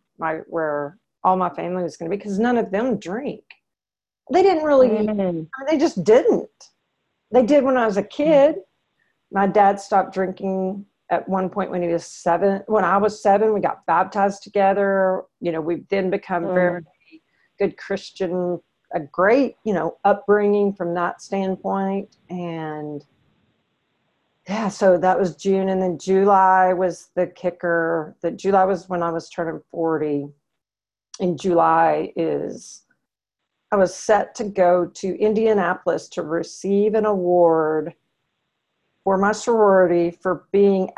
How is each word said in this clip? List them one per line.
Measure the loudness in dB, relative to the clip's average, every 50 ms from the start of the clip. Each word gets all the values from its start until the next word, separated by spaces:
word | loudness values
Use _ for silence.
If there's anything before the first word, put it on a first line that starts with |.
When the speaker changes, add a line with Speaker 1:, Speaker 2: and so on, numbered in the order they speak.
| _ _ _ -8
Speaker 1:
my, | -6 -6 -6 -6 -8 -8
where | -6 -4 -4 -2 -2 -4 -6 -8 -10 _ _ _ _ _ 0
all | 0 0
my | 0 0 -4
family | -4 -6 -8 -6 -6 -6 -6
was | -6 -8 -10
gonna | -8 -8
be, | -8 -8
'cause | -8 -6 -4 -2
none | 0 0 0 0
of | -2 -2
them | -4 -4 -2 -2 -4 -4
drink. | -6 -8 -10 -8 -8 -10 -12 -12 -16 -20 -20 _ _ _ _ _ _ _ _ _ _ _ _ _ _ -2
They | 2 4
didn't | 4 4 4 2 2
really, | 4 6 6 6 6
Speaker 2:
Mm. | 4 0 -2 -2
Speaker 1:
I | -2
mean, | -2 -2 -2 -4 -6 -8 -10 -14 -10 -4 -2
they | 0 2
just | 2 0 0 0 2
didn't. | 4 6 6 6 4 2 0 -2 -6 _ _ -20 -20 _ _ _ _ _ _ _ _ _ _ _ _
They | 2 2 4
did | 4 4 4 4
when | 2 2 0
I | 0
was | 0 0 -2
a | -4
kid. | -4 -4 -2 2 4 6 6 6 4 2 0 -8 _ _ _ _ _ _ _ _ _ _ _ _ _
My | -2 0 0
dad | 2 4 4 4 4 4 0
stopped | -2 -2 0 0 0 0
drinking | -2 -4 -4 -4 -4 -6 -6 -4 -4 -4 -4 -4 -6 -8 -12 -16 _ _ _ -4
at | -4 -4 -2 -2
one | -4 -2 -2 -4
point | -4 -6 -6 -4
when | -4 -4 -4
he | -2
was | -2 -4 -6
seven. | -8 -16 -8 -2 -2 0 2 2 0 0 -2 -2
When | -2 0 0 2
I | 2 2 2
was | 0 0 -2 -2
seven, | 2 2 2 4 2 2 0
we | 0
got | 0 -2 -4 -4 _
baptized | -2 0 0 0 0 -2 -2 -2 -2 -2 -4
together. | -10 -6 -2 0 2 2 2 2 0 0 0 0 0 0 0 -2 -6 _ _ _
You | -6 -4
know, | -4 -4
we've | -4 -4 -6 -6 -6 -4
then | -4 -2 -2 -2
become | -2 -4 -4 -4 -6 -4 -4
Speaker 2:
Mm. | -2 0
Speaker 1:
very | 0 0 0 0 -4 -8 -14 _ _ _ _ -20 -20 _ _ _ _ _ _ _ -4
good | -4 -4 -4 -6
Christian, | -10 -8 -8 -8 -8 -12 -10 -8 -6 -4 -4 -4 -4 -4 -6 -8 -10 _ _ _ _ -10
a | -8 -8
great, | -8 -6 -2 0 2 4 4 4 2 0 -4 _ -6
you | -4 -2
know, | -2 -2 -4 -4 -2 0
upbringing | 0 0 2 2 2 2 2 2 2 2 2 0 0 -2
from | -4 -6 -6 -4
that | -2 -4 -4 -4 -8
standpoint. | -12 -8 -6 -4 -4 -4 -4 -6 -6 -4 -4 -4 -2 -4 -4 -6 -8 -10 _ _ _ -14
And | -12 -10 -8 -8 -8 -8 -8 -8 -10 -10 -10 -10 -12 -12 -14 _ _ _ _ _ _ _ _ _ _ _ _ _ _ _ _ _ _ _ _ _ _ _ _ _ _ _ _ -8
yeah, | -6 -6 -6 -6
so | -4 0 2 2 4 4
that | 2 2 0 0
was | 0 -2 -4
June. | -4 -2 -2 0 0 0 0
And | -2 -2
then | -2 -2 -4 -4
July | -2 0 0 2 4 4 4 4 6 4 4 4 4 2 2
was | 0 -2 -2 -4 -6 -12 _ _
the | -4 -4 -4
kicker. | -6 -8 -8 -8 -6 -6 -4 -2 -2 0 0 -2 -2 -4 -4 -6 -10 _
That | -8 -8 -6 -6
July | -2 0 2 2 2
was | 2 0 -2 -6 -6
when | -6 -4 -4
I | -4
was | -4 -6 -8 -8
turning | -8 -8 -6 -6 -8 -10 -12 _
forty. | -8 -4 -2 -2 -2 -2 -2 -2 -2 -4 -4 -8 -12 _ _ _ _ _ _ _ _ _ _ _ _ _ _ _ -10 -4
In | -2 -2 -2 -2
July | -2 0 2 2 2 4 4 2 2 2 0 -2 -4 -6 -6
is, | -6 -4 -4 -4 -4 -6 -8 -10 -14 -16 -20 -20 -20 _ _ _ _ _ _ _ _ _ _ _ _ _ _ _ _ _ _
I | 0
was | 0 0 0 -2
set | -4 -2 0 2 2 0 -2 -8
to | -10 -10
go | -6 -2 2 2 4 4 2 0 -2
to | -6 -8 -8 -6 -4 -2
Indianapolis | 0 0 0 2 2 2 2 2 0 0 -2 -4 -2 -4 -4 -4 -6 -8
to | -10 -8 -6
receive | -4 -4 -4 -6 -6 -10 -10 -4 -2 0 0 2 2 0
an | 0 0
award | 0 -2 -2 0 2 4 4 6 6 4 4 2 0 -2 -2 -4 -6 -10 _ _ _ _ _ _ _ _ _ _ _ _ _ _ _ _ _ _ _ _ _ -4
for | -2 0 0
my | 2 0
sorority | 0 -2 -2 0 2 4 4 6 6 6 4 4 4 2 0 -2
for | -4 -4 -4 -4 -4 -4 -4 _
being | 2 4 4 4 4 2 0 -2 0